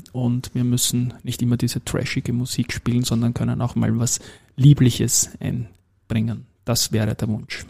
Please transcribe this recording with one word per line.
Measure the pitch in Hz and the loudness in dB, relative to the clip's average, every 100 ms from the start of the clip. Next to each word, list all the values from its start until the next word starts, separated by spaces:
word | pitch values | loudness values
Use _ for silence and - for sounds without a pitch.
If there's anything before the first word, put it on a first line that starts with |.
| - | -10
und | 123 120 123 - 127 | -4 0 0 -2 -2
wir | |
müssen | 123 120 - 123 123 - | 0 2 0 0 -2 -4
nicht | 127 113 | -8 -2
immer | 123 120 | 0 2
diese | 135 127 - | 0 -4 -6
trashige | - 135 131 - | -4 -2 -4 -2
Musik | 120 123 - 120 | -2 -2 -2 -4
spielen, | - - 120 | -4 -2 0
sondern | 127 117 117 120 | 0 0 0 0
können | 117 117 | -2 -2
auch | 120 120 | -2 0
mal | 113 113 | 0 0
was | 117 - - - _ - | 0 -2 -8 -20 _ 6
Liebliches | 131 143 123 - 113 - - - | 8 8 6 4 0 0 -2 -4
einbringen. | 98 95 113 - _ _ - 117 113 - - _ - | -6 -4 -8 -14 _ _ -4 -2 -2 -4 -12 _ -2
Das | 117 - | -2 0
wäre | 110 107 | 0 0
der | - 117 | -2 -2
Wunsch. | 107 - - | -4 -6 -12